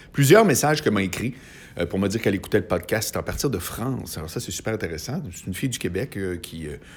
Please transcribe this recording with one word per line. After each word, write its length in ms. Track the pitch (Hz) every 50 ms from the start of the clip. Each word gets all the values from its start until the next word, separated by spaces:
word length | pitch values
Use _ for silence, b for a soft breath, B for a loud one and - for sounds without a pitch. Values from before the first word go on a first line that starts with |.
| B B
plusieurs 320 | - - 139 131 170 214 226
messages 380 | 190 - - - 147 156 147
qu'elle 120 | - - 104
m'a 100 | 101 95
écrits, 320 | 92 - - 104 127 - B B B B B B B B
euh, 80 | - 85
pour 140 | 82 - 95
me 80 | 101
dire 120 | 98 95 117
qu'elle 140 | - 113 101
écoutait 240 | 95 - - -
le 80 | 104 92
podcast 500 | - 95 90 - - 110 110 110 - -
à 60 | 92
partir 300 | 78 - - - - 147
de 80 | 113 90
France. 580 | - - - - 110 - 127 117 - 85 -
Alors 140 | - 78 85
ça, 80 | - 127
c'est 120 | - -
super 220 | 90 - - 107 110
intéressant. 480 | 95 - 85 82 76 - - 127 190 156 90
C'est 140 | 85 - -
une 80 | - 92
fille 160 | - - 135
du 80 | 120
Québec, 400 | - - 92 87 95 123 - -
euh, 200 | 101 98 92 90
qui, 280 | 82 - - - 80 78
euh, 120 | 73 71 69 B B B